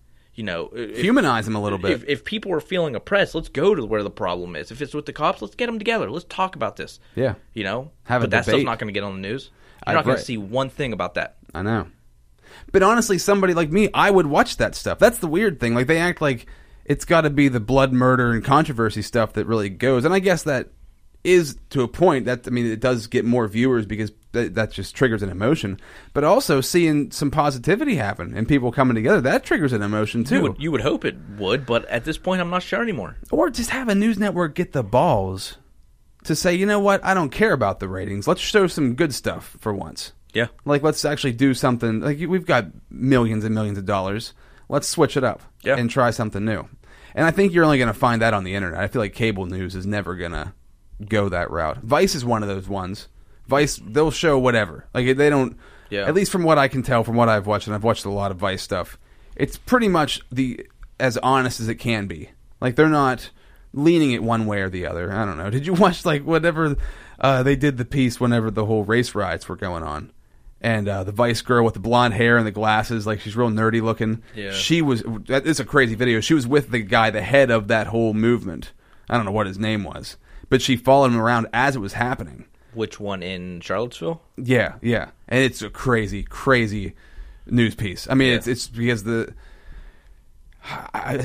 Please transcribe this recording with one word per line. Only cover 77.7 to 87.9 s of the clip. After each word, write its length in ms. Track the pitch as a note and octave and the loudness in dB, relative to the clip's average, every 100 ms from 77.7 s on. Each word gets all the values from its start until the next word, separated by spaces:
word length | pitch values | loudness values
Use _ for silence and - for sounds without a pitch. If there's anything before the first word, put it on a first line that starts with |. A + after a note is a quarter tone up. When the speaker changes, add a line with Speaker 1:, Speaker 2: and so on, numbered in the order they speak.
| A2+ G#2 | 0 0
Speaker 2:
whole 260 | A2+ A2+ | 0 0
movement. 580 | G#2+ A2+ A#2+ F#2+ D2 - - _ - - | 2 2 2 -2 -10 -14 -18 _ -20 -4
I 60 | A#2 | -4
don't 100 | G2+ | -2
know 60 | |
what 140 | G#2+ G2 | -2 -4
his 120 | F#2+ | -4
name 260 | A2 G#2+ | -4 -2
was, 320 | F2 - - - _ - - | -6 -10 -14 -18 _ -20 0
but 140 | C3 | 0
she 140 | C3 A#2 | 2 0
followed 320 | - C#3 C3 | 4 6 6
him 80 | A#2 | 4
around 280 | A2+ A#2 A2 | 2 2 0
as 240 | A#2 C#3 C3 | 0 0 0
it 40 | |
was 120 | G2 | -6
happening. 540 | - B2 - E2 B1+ - _ _ | -4 -4 -4 -8 -16 -20 _ _
Speaker 1:
Which 260 | A#2 G#2+ - | -6 -6 -6
one, 240 | G2+ F#2+ | -8 -6
in 380 | F2+ F#2 F2+ F2 | -6 -8 -10 -12
Charlottesville? 640 | - F#2+ B2 - E3 E3 _ - | -4 -4 -4 -6 -6 -8 _ -10
Speaker 2:
Yeah, 400 | A#2+ B2 F#2 - | 2 2 2 -2
yeah. 300 | A#2 A2 - - - | -2 -2 -4 -14 -4
And 160 | B2 | 0
it's 160 | C3 - | 0 -2
a 60 | G#2 | -10
crazy, 520 | - C3 A#2 G2+ G2+ | -6 0 0 0 -6
crazy 720 | - - C#3 B2 A2 G#2 F#2 - - - - - - | -8 -4 2 2 2 -4 -8 -12 -20 -18 -18 -18 -2
news 280 | A#2+ A2+ | 2 2
piece. 340 | - G#2 | 0 -8